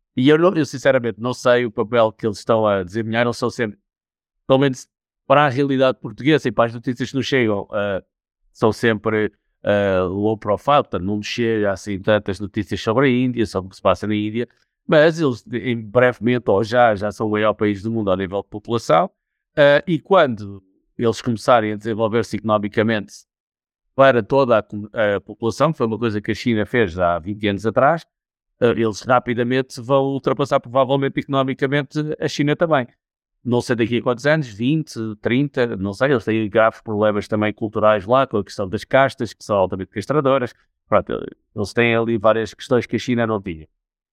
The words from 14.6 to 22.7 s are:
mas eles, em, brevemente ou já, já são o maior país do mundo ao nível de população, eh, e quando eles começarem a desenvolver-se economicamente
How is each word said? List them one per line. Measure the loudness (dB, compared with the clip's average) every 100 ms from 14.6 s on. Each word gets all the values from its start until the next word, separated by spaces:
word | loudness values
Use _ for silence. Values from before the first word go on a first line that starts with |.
| _ _ 0
mas | 4 4 2
eles, | -2 -2 -6
em, | -6 -4 -6
brevemente | -2 2 2 2 0 0 2
ou | 0
já, | 2 4 4
já | 2 -4
são | -4 -2
o |
maior | 0 0
país | 2 0 0
do | -4
mundo | -2 0
ao | -2
nível | -2 -6
de | -8
população, | -12 -6 -4 2 2 0 _ _ _ _
eh, | 4 6 4 2
e | -4
quando | 2 4 4 0 -10 -16 _ _ _ -2
eles | -2 0
começarem | -2 -2 2 2 2
a | -4
desenvolver-se | -6 -2 0 -2 -2 -4
economicamente | 0 0 0